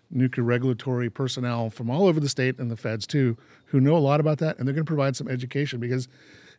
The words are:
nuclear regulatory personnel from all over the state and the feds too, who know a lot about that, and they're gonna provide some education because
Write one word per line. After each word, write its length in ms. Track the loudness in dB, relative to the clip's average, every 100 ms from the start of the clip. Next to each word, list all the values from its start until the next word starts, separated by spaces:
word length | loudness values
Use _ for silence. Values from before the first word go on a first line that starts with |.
| _
nuclear 320 | 0 0 2
regulatory 640 | 0 2 2 0 -2 -4 -4
personnel 600 | -4 -6 -4 -4 -2 -4
from 200 | -6 -4
all 160 | 2 4
over 140 | 4
the 80 | 0
state 280 | 0 0 0
and 100 | -4
the 60 | -4
feds 280 | -4 -4
too, 320 | -2 0 2 0 _ -20
who 160 | _ 2
know 160 | 4 4
a 20 |
lot 220 | 4 4
about 180 | 2 0
that, 200 | -2 -2
and 80 | -2
they're 60 | -2
gonna 80 |
provide 320 | -2 0 0 -2
some 100 | -4
education 540 | -6 -4 -4 -4 -4
because 260 | -4 -4 -4 -12 -20 -20 -20